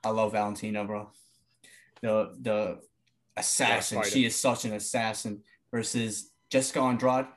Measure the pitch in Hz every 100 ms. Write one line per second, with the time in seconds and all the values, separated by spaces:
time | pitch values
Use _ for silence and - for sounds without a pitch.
0 | 113 110 107 104 104 98 107 107 101 104
1 | 104 _ _ _ _ _ - - _ _
2 | 113 107 104 - 120 107 90 - - _
3 | _ _ _ - - - 123 113 107 110
4 | 104 120 117 - 131 117 120 107 - 123
5 | 113 107 110 104 _ _ _ 120 110 120
6 | 113 104 - _ _ 135 131 151 131 120
7 | 127 127 135